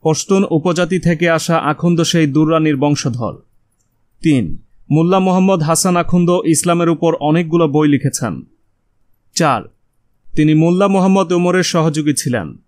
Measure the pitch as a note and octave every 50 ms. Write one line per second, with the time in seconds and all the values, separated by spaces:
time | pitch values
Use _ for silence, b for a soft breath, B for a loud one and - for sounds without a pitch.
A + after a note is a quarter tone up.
0 | - D#3+ D#3 - - - G3 G3 G3 - - D#3+ D3+ F3+ E3+ E3 F3+ E3 F#3+ F3+
1 | - E3+ F3 D3+ F3 E3+ E3 D#3+ - - E3+ E3 - C#3+ D3+ - - F3 F3 E3
2 | E3 D3 - E3+ D#3+ D3 C3+ D3+ D#3 D#3 D#3+ D#3+ D#3 D#3 D3+ C3+ C#3 D3 D3 C#3+
3 | - C#3+ A#2 A#2+ A#2 G2 - - _ _ _ _ _ _ _ _ _ _ _ _
4 | _ _ _ _ - E3 D3 C3 G#2+ D#2+ D2 - - _ _ - - _ C#3 D#3
5 | E3 F3 F#3 F#3+ F#3 F#3 F3+ F#3 F#3 F#3+ G3 F3+ D3+ D3+ E3 D#3+ - F#3+ F3 F3
6 | E3+ - - F3+ F3 E3+ F3+ F3+ - D#3 E3 C#3+ - F3 E3+ E3+ E3+ E3 E3+ D3+
7 | E3+ E3 D#3+ - C#3+ D3+ D3+ E3 F3 D#3+ D#3 E3+ E3+ D#3 C3+ D3+ D#3 D3+ D3 C3+
8 | B2+ C3+ - - C#3 A2+ E2+ B1+ - _ _ _ _ _ _ _ _ _ _ _
9 | _ _ _ _ _ _ _ - E3+ D3+ C3 A2 - - _ _ _ _ _ _
10 | _ _ _ _ _ - - - D3+ D3+ D#3 D#3 D#3+ E3+ F3 F3+ G3 G3+ G3 F#3+
11 | F3+ F#3+ F#3+ G3 F#3+ E3 F3+ F3 F3 F3 F3+ F#3 F3 - - F3 D#3 E3 D3 D3+
12 | D3+ D3+ C#3+ - - C#3 B2 A#2 F2 D2 B1+ - _